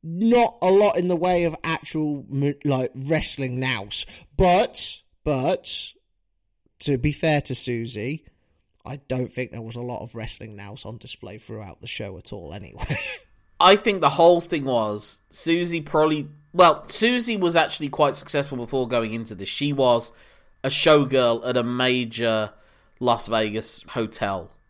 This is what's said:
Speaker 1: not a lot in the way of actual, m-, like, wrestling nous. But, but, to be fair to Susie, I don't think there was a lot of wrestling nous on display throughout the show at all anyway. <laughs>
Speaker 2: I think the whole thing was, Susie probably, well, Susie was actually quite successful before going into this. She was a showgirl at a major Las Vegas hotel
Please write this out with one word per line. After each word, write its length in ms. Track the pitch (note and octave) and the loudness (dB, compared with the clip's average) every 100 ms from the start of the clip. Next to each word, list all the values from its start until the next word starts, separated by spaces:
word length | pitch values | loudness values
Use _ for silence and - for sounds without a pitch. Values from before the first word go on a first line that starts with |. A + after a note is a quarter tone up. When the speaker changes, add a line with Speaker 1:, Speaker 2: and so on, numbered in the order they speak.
Speaker 1:
not 540 | D#3+ E3+ A3+ A#3+ A#3 - | -8 0 4 4 4 2
a 80 | F#3 | 4
lot 260 | G3 G#3 E3+ | 6 4 2
in 100 | F3+ | 0
the 80 | F3 | 0
way 280 | F3+ F3+ | 0 2
of 120 | E3+ D#3 | 0 -2
actual, 600 | D#3+ E3 - D#3 D3+ C#3+ - | -4 -6 -4 -4 -4 -4 -6
m-, 220 | C#3 C#3+ C#3+ | -2 -2 -2
like, 280 | C#3+ C3 B2+ | -2 0 -2
wrestling 640 | - C3+ D#3 C#3+ - C3 B2 | -6 -2 -2 -2 -6 -6 -4
nous. 460 | C3 A#2 G2+ - - - _ C#3+ | -4 -4 -6 -10 -12 -16 _ 2
But, 640 | F#3 F3+ A#3+ - - - _ _ | 4 4 2 -4 -10 -12 _ _
but, 440 | - C3+ C3+ F#3 - - - _ _ _ _ _ _ _ _ _ | -4 -2 0 -2 -4 -14 -14 _ _ _ _ _ _ _ _ _
to 160 | - C3 | -4 0
be 160 | C#3+ | -2
fair 280 | D3 D#3+ D3 | 0 0 0
to 120 | - | -2
Susie, 720 | B2+ - A#2+ A2+ G#2+ A#2 D#3+ _ _ _ _ _ _ | -8 -6 -6 -6 -8 -8 -8 _ _ _ _ _ _
I 120 | - C#3 _ | -16 -16 _
don't 240 | C3 A#2+ | -6 -4
think 200 | - B2+ | -6 -10
there 80 | A2+ | -10
was 140 | A2+ A#2 | -12 -10
a 40 | |
lot 180 | B2 A#2+ | -10 -10
of 120 | - A#2 | -12 -12
wrestling 400 | G#2+ - A2 G#2 | -10 -12 -14 -16
nous 280 | G2+ A2 - | -16 -14 -14
on 100 | A#2 | -16
display 400 | - - G#2 G#2+ | -16 -16 -16 -16
throughout 420 | - G#2+ G2+ - | -14 -14 -14 -16
the 60 | A#2 | -14
show 300 | - G2+ F2+ | -10 -10 -12
at 140 | - | -14
all 200 | G#2 E2 | -14 -14
anyway. 440 | F#2+ E2+ - - - - - _ | -14 -16 -12 -6 -6 -6 -14 _
<laughs> 320 | _ _ _ | _ _ _
Speaker 2:
I 160 | F3+ G3+ | 6 6
think 240 | A3+ G3 | 4 2
the 80 | D3 | 2
whole 320 | D3 E3 F3 | 6 8 8
thing 240 | E3+ D#3+ | 2 -4
was, 560 | C3+ A#2+ G#2+ G#2 - - _ | 0 0 0 -4 -6 -8 _
Susie 520 | - D#3+ E3+ F3 E3+ | -6 0 0 0 -4
probably, 460 | D3 D#3+ D#3 D3+ C#3+ - _ | -2 2 2 0 -6 -14 _
well, 360 | F3 F3+ G3+ - | 6 6 6 0
Susie 480 | - A3+ B3 A#3+ G#3+ | 2 2 2 0 0
was 180 | F3 | 2
actually 360 | E3 D3 - D3 | 2 0 -2 -8
quite 260 | - D3 - | 0 2 2
successful 400 | - C#3+ C#3+ C3 | -2 -2 -2 -8
before 320 | A#2 C3+ A#2 | -4 -4 0
going 240 | A#2+ A2+ | -2 -2
into 220 | A2+ A2 G2 | -6 -10 -10
this. 120 | G2 | -6
She 240 | - C#3+ | -2 -2
was 400 | C#3 B2+ A#2 A2+ - - _ _ _ | 2 4 4 0 -12 -20 _ _ _
a 40 | C3+ | -2
showgirl 760 | - D#3+ D3+ C3 C3 B2 A#2 B2+ | 2 6 6 6 4 4 2 0
at 80 | B2+ | 0
a 60 | |
major 920 | A#2 B2 B2+ B2+ A#2 A2+ A#2 A2 G#2+ - _ _ _ _ | 0 0 0 0 -2 -2 0 0 -2 -10 _ _ _ _
Las 300 | B2 A#2 - | 0 2 2
Vegas 540 | A2+ A2 G#2+ - - - | 0 0 -2 -4 -6 -6
hotel 600 | - A2+ - G#2 G2 E2 _ | -6 -6 -4 -4 -4 -10 _